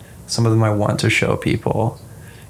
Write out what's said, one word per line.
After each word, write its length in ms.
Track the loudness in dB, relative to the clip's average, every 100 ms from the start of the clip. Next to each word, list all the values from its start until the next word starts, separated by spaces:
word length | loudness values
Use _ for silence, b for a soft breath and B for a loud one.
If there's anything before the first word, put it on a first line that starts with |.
| B B -6
some 180 | 0 2
of 60 |
them 100 | 4
I 80 | 4
want 300 | 2 0 2
to 80 | 2
show 240 | 2 2 0
people. 640 | 0 0 0 0 -2 -4 B B B B